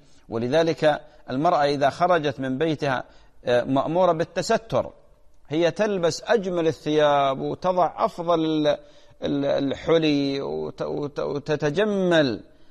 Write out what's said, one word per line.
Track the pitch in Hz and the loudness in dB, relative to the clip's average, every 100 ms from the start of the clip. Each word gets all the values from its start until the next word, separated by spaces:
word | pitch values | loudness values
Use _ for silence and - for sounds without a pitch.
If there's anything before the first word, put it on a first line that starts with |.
| - - - | -20 -20 -8
ولذلك | 113 123 156 165 151 151 147 - - - | -4 0 2 2 2 0 0 -6 -20 -8
المرأة | 127 165 160 | 0 2 2
إذا | 143 143 139 | 2 2 0
خرجت | - 175 175 147 131 | 2 2 2 0 -4
من | 131 131 | -6 -2
بيتها | 160 147 143 123 - - - - | -2 0 -2 -4 -6 -20 -20 -12
آه، | - 120 | 0 0
مأمورة | - 135 - 170 180 | 2 0 0 2 2
بالتستر، | 160 165 185 170 220 - 123 - - - _ - - - | 2 -2 -4 0 -2 0 -2 -2 -10 -20 _ -20 -20 -6
هي | 156 170 | 0 0
تلبس | 165 214 196 165 - - | 0 -2 0 -2 -2 -2
أجمل | 233 185 175 160 | -2 0 -2 -2
الثياب | - 151 151 147 143 139 139 | -2 -2 2 4 4 0 -2
وتضع | 147 147 180 180 156 - | -6 -4 -2 0 0 0
أفضل | 220 - 170 165 | -4 -2 0 0
ال-، | 160 156 147 - - - - - | 2 0 0 0 -6 -20 -20 -8
ال-، | 151 143 | -4 -2
الحلي | 139 139 139 123 - 165 156 143 139 139 | 0 0 -2 -4 0 2 4 0 0 -4
وت-، | 143 156 156 - | -6 -6 -8 -8
وت-، | 151 151 147 156 | -8 -6 -6 -6
وتتجمل، | 147 143 151 147 151 156 214 202 180 165 139 98 - - - | -6 -6 -4 -2 0 0 0 0 2 4 2 -2 -10 -20 -20